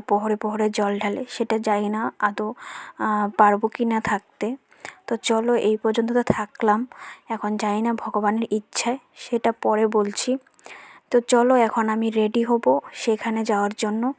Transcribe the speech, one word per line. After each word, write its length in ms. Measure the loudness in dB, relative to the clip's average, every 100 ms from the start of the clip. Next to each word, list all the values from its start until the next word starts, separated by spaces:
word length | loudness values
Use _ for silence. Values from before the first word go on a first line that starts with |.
| 0
প্রহরে 280 | 0 0 -2
প্রহরে 320 | -2 -2 0
জল 240 | 0 -2 -2
ঢালে। 220 | -4 -4 -6
সেটা 260 | -6 -2 -2 0
জানি 220 | 0 0
না 120 | -2 -6 -2
আদৌ, 300 | -2 -2 -6 -8 -14 -16 -14 -4 -2
আহ, 200 | 0 0 4
পারবো 260 | 4 4 0
কি 160 | -2 -2
না 140 | 0
থাকতে। 460 | -2 -4 -6 -8 -6 -6 _ _ -20 -14 -6
তো 60 | -2 0
চলো, 220 | 2 2 2
এই 200 | 2 2
পর্যন্ত 260 | 0 0 2 2
তো 60 | 2 0
থাকলাম, 420 | -4 -2 2 2 -2 -12 -20 -16 -10
এখন 220 | -6 -4 -2
জানি 240 | -2 0
না 100 | -2 -2
ভগবানের 420 | -4 -2 0 0 0 -4
ইচ্ছায়, 400 | -4 -4 -4 -4 _ -20 -6
সেটা 240 | -2 0
পরে 340 | 0 0 2 2
বলছি। 440 | 2 0 -2 -2 -4 -6 _ -20 -20 -20 -20 _
তো 60 | 0 4
চলো, 200 | 4 6 4 4
এখন 180 | 2 0 0
আমি 120 | 0
রেডি 320 | 0 0 0
হব 220 | 2 2 2 0 -2 -4
সেখানে 360 | -2 -2 -2 -2 0
যাওয়ার 220 | 0 0 -2
জন্য। 200 | -4 -2 -2